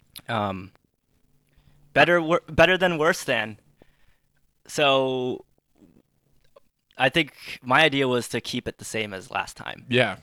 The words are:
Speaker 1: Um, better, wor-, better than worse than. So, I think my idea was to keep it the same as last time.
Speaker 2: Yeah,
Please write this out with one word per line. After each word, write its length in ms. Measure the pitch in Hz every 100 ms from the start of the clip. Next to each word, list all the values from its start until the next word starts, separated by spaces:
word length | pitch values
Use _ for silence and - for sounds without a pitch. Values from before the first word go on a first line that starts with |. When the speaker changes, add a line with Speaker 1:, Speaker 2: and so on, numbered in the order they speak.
| _ - -
Speaker 1:
Um, 440 | 113 104 95 95 _ _ _ _ _ _ _ _ _ _ _ _
better, 260 | - 151 175
wor-, 200 | 160 170 -
better 300 | 156 165 185
than 180 | 180 165
worse 260 | 156 180
than. 360 | - 120 110 107 _ _ - _ _ _ _ _ _ _ -
So, 800 | - 143 135 131 131 127 117 - _ _ _ 87 _ _ _ _ _ _ - _ _ _ -
I 120 | 131
think 500 | 165 147 - - -
my 200 | 123 131
idea 240 | 156 139 135
was 200 | 123 113
to 120 | 120
keep 260 | - 120 113
it 100 | -
the 80 | -
same 280 | 113 107
as 180 | 95 92
last 260 | 95 95 -
time. 280 | 117 - 117
Speaker 2:
Yeah, 280 | 123 113 95